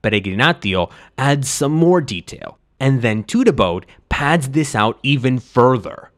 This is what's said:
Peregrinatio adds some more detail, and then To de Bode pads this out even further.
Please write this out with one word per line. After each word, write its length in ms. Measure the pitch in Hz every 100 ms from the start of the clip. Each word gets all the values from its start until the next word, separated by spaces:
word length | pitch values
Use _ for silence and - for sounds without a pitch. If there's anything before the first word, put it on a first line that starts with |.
Peregrinatio 880 | 110 104 98 95 143 170 98 92 87 - - -
adds 320 | 135 143 135
some 220 | - 143
more 280 | 156 170 180
detail, 580 | 143 92 - 78 50 - _ _
and 200 | 135 135
then 220 | 117 107
To 200 | 104 233
de 80 | 254
Bode 340 | 135 95 87 - - _
pads 420 | - 143 165 131
this 240 | 139 147
out 240 | 110 107 -
even 340 | 135 143 127 127
further. 720 | - 123 123 127 87 - -